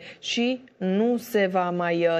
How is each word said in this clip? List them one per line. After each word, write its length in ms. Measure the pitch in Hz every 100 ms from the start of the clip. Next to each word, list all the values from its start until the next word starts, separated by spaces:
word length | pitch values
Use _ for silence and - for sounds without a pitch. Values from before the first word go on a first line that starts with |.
| - -
și 460 | - 233 240 254 - _
nu 400 | 185 190 233 240
se 300 | - 208 190
va 240 | 185 180
mai, 360 | 175 170 170
uh, 120 | 170